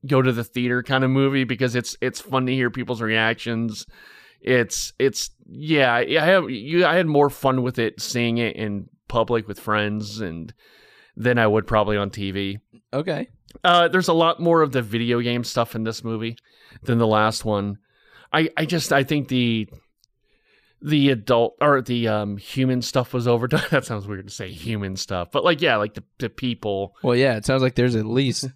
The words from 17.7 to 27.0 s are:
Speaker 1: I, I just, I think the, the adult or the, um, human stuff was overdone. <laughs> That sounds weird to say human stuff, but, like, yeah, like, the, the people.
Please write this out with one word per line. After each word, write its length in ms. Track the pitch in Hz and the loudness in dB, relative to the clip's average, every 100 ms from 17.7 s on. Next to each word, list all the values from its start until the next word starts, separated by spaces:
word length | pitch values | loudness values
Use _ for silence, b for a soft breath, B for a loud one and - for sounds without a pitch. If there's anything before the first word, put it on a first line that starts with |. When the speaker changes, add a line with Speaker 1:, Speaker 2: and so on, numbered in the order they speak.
| 98 b b b b b | -8 b b b b b
Speaker 1:
I, 180 | - 160 - | 0 0 -2
I 80 | 156 | -2
just, 260 | 170 - | -2 2
I 100 | 143 | 0
think 260 | 135 151 131 | 2 -2 0
the, 400 | 127 120 113 107 - _ _ _ _ _ _ _ _ _ _ | 0 0 0 -4 -12 _ _ _ _ _ _ _ _ _ _
the 260 | 147 151 139 | 0 2 4
adult 460 | 127 101 120 117 _ | 2 2 2 2 _
or 200 | 147 139 | 2 2
the, 280 | 123 120 113 | 0 -2 0
um, 280 | 107 104 101 | -2 -4 -8
human 460 | - - 131 127 | -8 -2 0 0
stuff 320 | 120 135 120 | -2 -2 -2
was 120 | 127 120 | -2 0
overdone. 360 | 120 123 156 - | 0 2 -2 0
<laughs> 40 | |
That 160 | 147 - | -2 -2
sounds 200 | 110 98 | -10 -8
weird 200 | 98 98 | -12 -12
to 40 | |
say 160 | - 95 | -14 -14
human 460 | 82 110 107 98 95 | -10 -8 -6 -6 -8
stuff, 340 | - 92 87 | -6 -6 -4
but, 100 | 147 | 0
like, 200 | 175 156 | 0 2
yeah, 140 | 165 113 | 2 2
like, 180 | 107 | -2
the, 100 | - - _ | -6 -20 _
the 100 | 113 | -10
people. 680 | - 127 117 107 98 98 _ | -6 -6 -4 -4 -4 -6 _